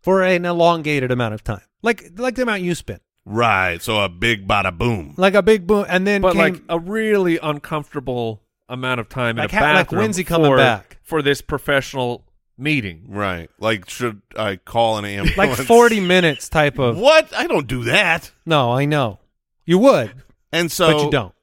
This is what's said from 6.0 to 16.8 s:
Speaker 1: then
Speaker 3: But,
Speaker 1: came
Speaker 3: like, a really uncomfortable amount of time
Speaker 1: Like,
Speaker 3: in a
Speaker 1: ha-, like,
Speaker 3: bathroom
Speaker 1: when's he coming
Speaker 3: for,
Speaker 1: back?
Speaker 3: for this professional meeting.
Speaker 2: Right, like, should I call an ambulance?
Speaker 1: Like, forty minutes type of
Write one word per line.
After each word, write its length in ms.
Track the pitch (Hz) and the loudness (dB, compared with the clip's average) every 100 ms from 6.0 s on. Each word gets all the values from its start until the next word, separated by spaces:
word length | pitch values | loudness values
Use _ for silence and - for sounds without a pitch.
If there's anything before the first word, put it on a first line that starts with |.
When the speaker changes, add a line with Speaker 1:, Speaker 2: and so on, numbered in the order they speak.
| 196 | 0
Speaker 1:
then 140 | 202 | 2
Speaker 3:
But, 120 | 185 | 2
Speaker 1:
came 200 | 185 160 | 2 0
Speaker 3:
like, 80 | 175 - | -2 -6
a 100 | 170 | -6
really 580 | 170 220 220 208 180 165 | -4 -4 0 0 2 -2
uncomfortable 1040 | 156 147 - 156 147 147 127 123 117 107 _ _ _ | -4 -8 -6 -8 -6 -10 -6 -6 -6 -8 _ _ _
amount 320 | 127 127 123 | -8 -4 -4
of 80 | 110 | -6
time 260 | 131 120 117 | -4 -4 -2
Speaker 1:
Like, 160 | - | -2
Speaker 3:
in 60 | 208 | 0
a 20 | |
Speaker 1:
ha-, 60 | 147 | 4
like, 120 | 151 - | 2 2
Speaker 3:
bathroom 140 | 170 | -2
Speaker 1:
when's 160 | 214 185 | -2 -4
he 60 | |
coming 280 | 180 165 151 | -2 2 4
Speaker 3:
for, 60 | 135 | 4
Speaker 1:
back? 400 | 131 104 _ - | 4 0 _ -20
Speaker 3:
for 180 | - 160 | -6 -2
this 200 | 139 139 | -2 -2
professional 840 | - 147 - 139 135 135 123 120 _ _ _ - | -4 -6 0 -2 -2 -6 -6 -6 _ _ _ -8
meeting. 480 | 143 147 101 80 - | -4 -4 -4 -14 -12
Speaker 2:
Right, 400 | 98 98 87 80 _ | -6 -4 -6 -12 _
like, 280 | 107 107 - | -4 -4 -8
should 320 | - 123 104 _ - | -8 -8 -8 _ -6
I 180 | 107 95 | -6 -6
call 420 | - 117 113 107 | -6 0 0 0
an 80 | 101 | -6
ambulance? 320 | 101 101 - 208 - | -2 -2 0 0 0
Speaker 1:
Like, 80 | 135 | 4
forty 320 | 233 240 220 | 6 6 2
minutes 500 | 180 185 170 139 - | 2 2 2 -2 -4
type 300 | 165 147 | 0 0
of 180 | 135 | 0